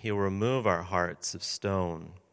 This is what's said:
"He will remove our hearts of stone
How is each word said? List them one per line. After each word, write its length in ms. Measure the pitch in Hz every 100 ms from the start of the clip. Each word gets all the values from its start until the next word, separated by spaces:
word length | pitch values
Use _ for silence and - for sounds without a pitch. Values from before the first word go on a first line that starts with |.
"He 100 | 113
will 100 | 101
remove 440 | 98 98 117 131 107
our 160 | 85
hearts 540 | 90 92 87 78 - 98
of 80 |
stone 680 | - - 101 98 87 82 82 92 _